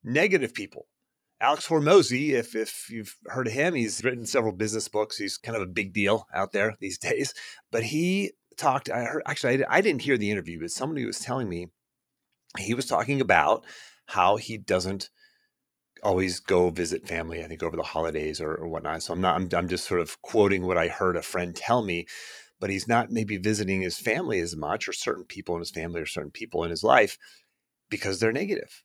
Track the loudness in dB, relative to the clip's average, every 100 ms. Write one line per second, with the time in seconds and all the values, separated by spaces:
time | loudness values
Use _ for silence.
0 | 2 4 4 4 0 -6 -10 -12 -20 _
1 | _ _ _ _ 2 2 2 2 8 8
2 | 8 2 2 2 0 -4 -4 -6 -10 -10
3 | -12 -16 -8 -4 -2 2 2 2 -2 0
4 | -2 -2 0 2 2 0 -2 -2 -2 -2
5 | -2 -4 -6 -8 -6 -4 -4 -4 -4 0
6 | 2 2 0 -4 -2 0 0 -2 -10 -6
7 | -4 -2 -4 -8 -16 -18 _ -2 0 0
8 | 2 0 -2 -8 _ -2 0 0 -2 -4
9 | -2 -4 -4 -2 0 2 4 4 4 0
10 | 2 2 2 -2 -4 -8 -8 -4 -4 -4
11 | -4 -6 -4 -4 -2 -6 -8 _ _ _
12 | _ _ _ _ _ -10 -4 -4 0 0
13 | 2 0 4 6 6 2 -2 -20 -20 _
14 | -6 2 4 4 -2 -12 -2 0 0 -6
15 | -10 _ _ _ _ _ _ _ _ _
16 | 2 4 2 -2 2 4 4 2 -4 -4
17 | -4 -6 -6 -8 -10 -6 -4 -4 -4 -2
18 | -2 -2 -4 -4 -6 -4 -6 -6 -4 -6
19 | -4 0 2 2 2 0 0 -4 -2 -2
20 | -2 -8 0 4 6 4 2 2 0 0
21 | 0 0 -4 -4 -4 -6 0 2 2 -4
22 | -6 -14 -16 -18 -20 _ -4 -4 2 2
23 | 2 -2 -2 -2 0 0 0 0 0 -2
24 | -2 -2 0 -2 -2 -4 -4 -4 -4 -6
25 | -4 -4 -8 -12 -6 -6 -6 -8 -6 -6
26 | -6 -6 -8 -12 -6 -4 -4 0 6 8
27 | 6 0 -18 -20 _ _ _ _ _ -6
28 | -4 2 2 2 -2 -4 -6 -18